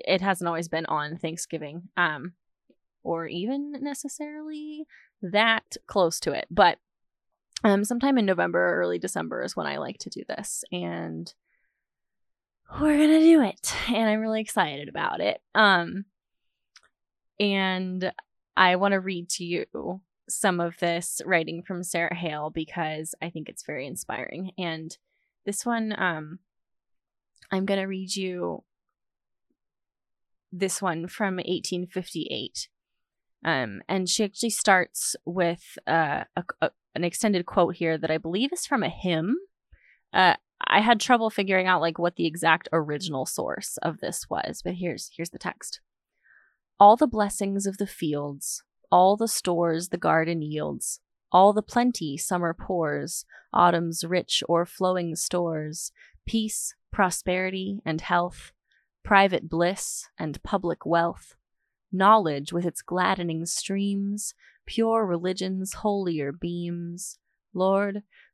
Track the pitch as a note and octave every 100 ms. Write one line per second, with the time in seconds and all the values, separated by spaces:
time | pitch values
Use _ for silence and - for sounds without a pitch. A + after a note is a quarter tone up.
0 | - F#3 G3 F3+ E3+ E3 E3 D#3+ D#3+ D#3
1 | D3 E3 D#3+ E3 - D#3+ D3 D#3+ F3+ -
2 | E3+ D3+ F3+ - _ _ _ _ _ _
3 | F3 E3 E3 F3 G#3 C#4 D4 C#4+ C#4+ C#4
4 | C#4+ - D4+ D4+ D#4 D4+ D4+ D4+ D#4 -
5 | _ _ F3+ G3+ A3+ A3+ - - - G#3
6 | E3+ - - - - F3 F3+ - _ _
7 | _ _ _ _ _ - A3 G3+ G#3 A#3+
8 | C4+ C4 G3 F3+ F3 F3 F3+ F3 F3 F3+
9 | F3+ - E3 D#3+ C3 - D3+ C#3+ D3+ -
10 | - - - - G3+ - - F3+ F3 E3+
11 | E3 E3 E3+ - _ _ _ _ _ _
12 | _ _ _ _ _ _ _ - D4+ D4
13 | D4+ D#4+ D#4+ D#4+ A3 - - - - A#3
14 | A3 G#3+ A3 A3 G#3+ - E3 C#3 D3 D#3+
15 | - - - - - - G#3+ F3+ E3+ F#3
16 | G3 _ _ _ _ _ _ _ _ _
17 | _ _ _ - G3+ G3 F#3+ F#3 F#3 F#3
18 | F#3 - - _ _ - F#3 F3+ G3 G3
19 | F#3 F#3 F3 - F3 F3 - - D#3 F#3
20 | - _ - - G#3 F3+ E3+ E3+ E3+ E3+
21 | F3 - - F3+ D#3+ E3 - F3+ F3 E3+
22 | E3+ E3+ E3+ D3+ D3+ E3 D#3+ - D#3 D#3
23 | D#3 - E3+ E3 D3+ - - D3 C#3 -
24 | - - - - F#3+ - F3 D#3+ D#3+ -
25 | _ _ _ _ - G3+ A#3+ A#3 A3 G#3+
26 | F3+ D#3+ D#3 F3+ _ _ _ _ _ _
27 | _ _ _ _ - F#3+ F#3+ G3 F#3+ F#3+
28 | F#3+ G3 F#3 F3+ F3 E3 - _ _ _
29 | _ _ _ _ _ _ _ _ _ _
30 | _ _ _ _ _ F3+ F#3+ - F#3+ E3
31 | F3 - G3+ F#3 - F3+ - F3+ F3+ F#3+
32 | F3+ E3 - C3+ B2 - - _ _ _
33 | _ _ _ _ D#3+ C#3+ A#2 G2 - F#3+
34 | F#3 - G#3 - A#3+ - - F#3+ F3+ -
35 | - - - F3 E3+ E3+ - - - E3
36 | D#3 D3 - - - - - - _ -
37 | E3+ - A3 F#3+ E3+ - F3+ F3 E3 D#3+
38 | D#3 D#3+ E3 F3+ C4+ F4 - C4+ D#3+ -
39 | F#3 E3 F3 D#4+ G4 _ _ - _ _
40 | _ F#3 F#3 - _ _ - F#3+ G#3+ A3+
41 | - B3 A3 G#3+ G3 F#3+ F#3 F3+ E3 D#3+
42 | F3 - E3 E3 E3 D#3+ - E3 D3+ D3
43 | F#3 C#3 C3 - - - - - - D#3
44 | - - - - - - F3 F3+ F3+ C3+
45 | - - E3+ - F#3 - - - _ _
46 | _ _ _ _ _ _ _ - G3+ A3+
47 | D4+ G#3+ G3+ - G3 G3 G3 F#3+ G3 -
48 | D#3+ D3 C#3+ C#3+ - - - _ _ F3+
49 | F#3 G#3 A3+ - - E3+ E3+ E3 F3 F3
50 | E3+ D#3+ D#3+ E3+ D3+ D3+ D3+ C#3 - -
51 | _ _ _ F3+ G3 G#3 G#3 B3 B3 A#3+
52 | D#3+ C#3 - F3+ E3+ E3+ - F3+ D#3 D3
53 | C#3+ - - - _ - F3 E3+ E3+ E3
54 | E3 F3+ - - - E3 F3 - F#3 F#3
55 | E3+ D#3+ - F3 E3+ D#3+ D3+ D#3+ - -
56 | - _ - A3+ G#3+ - - - _ -
57 | F#3+ - - F3+ F#3 F#3+ F#3+ G3+ - D#3+
58 | - F3 F3 - - _ _ _ _ _
59 | - G3+ G3 F#3 E3 E3 F3 F#3+ - -
60 | - - D#3 - - G3 F3 D#3+ - E3+
61 | E3+ F3 - _ _ _ _ _ _ F#3
62 | F#3+ A3 E3+ C#3+ C#3+ F3 F3 - - F3+
63 | F#3 F#3+ F3 D#3+ E3+ - - G3 G3+ G3
64 | G3 G#3 - - _ _ - - A3+ A3+
65 | G3+ E3+ F3+ F#3 F#3+ F#3+ F#3+ - G#3+ G3+
66 | F#3 D#3+ C#3 C#3 F3 F3 F3 F3 E3+ F3
67 | - - _ _ _ - F#3+ G3 G3+ G3+
68 | - _ _